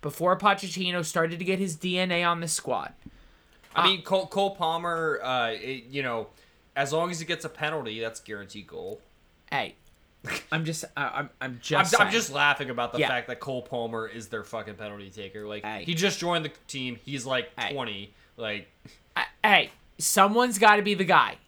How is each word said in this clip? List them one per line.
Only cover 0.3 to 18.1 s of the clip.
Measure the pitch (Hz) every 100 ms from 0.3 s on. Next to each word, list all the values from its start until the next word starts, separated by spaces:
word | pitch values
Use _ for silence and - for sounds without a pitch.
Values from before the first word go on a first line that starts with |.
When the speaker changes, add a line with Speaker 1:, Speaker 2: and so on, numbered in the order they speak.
| 185
Speaker 1:
Pochettino | 202 196 185 175 180 175
started | 165 170 165 170
to |
get | 185 190
his | 190 156
D | 185 180
N | 185
A | 175
on | 175 165
the | 165
squad. | - - 104 71 - - - - _ _ _ -
Speaker 2:
I | -
Speaker 1:
Uh, | 175
Speaker 2:
mean, | 185
Cole, | - 190 190
Cole | 196 196
Palmer, | 196 165 165 170 165 160 139
uh, | 127 127 117
it, | 107 123 131 120
you | 139
know, | 127 117 104 - _ _ _ 139
as | 139
long | 160 175
as | 165
he | 165
gets | 165
a | 156
penalty, | - 151 156 117 110
that's | 113 113
guaranteed | - 104 95 104 90
goal. | 78 92 107 _ _ _ _ -
Speaker 1:
Hey, | 143 95 - _ _ _ _ - - -
I'm | 160 160
just, | 160 - 143
I, | 135 -
I'm, | 143 -
I'm | 131 123
just | - 151 175
Speaker 2:
I'm, | 220
I'm | 202
Speaker 1:
saying. | 226
Speaker 2:
just | 165
laughing | 143 143 139 131
about | 120 120
the | 147
Speaker 1:
Yeah. | 135
Speaker 2:
fact | 123 120
that | 123
Cole | 139 127
Palmer | - 123 117 113 110
is | 113 104
their | 110
fucking | 98 113 107
penalty | 101 107 101 98
taker. | 107 98 107 104
Like, | 104
Speaker 1:
Hey. | 107 107
Speaker 2:
he | 160
just | 165 196 190
joined | 175 170
the | 151 - -
team. | 139 127 117 139
He's, | 139
like, | 123 127 120 -
Speaker 1:
Hey. | 107
Speaker 2:
twenty. | 135 117 98 101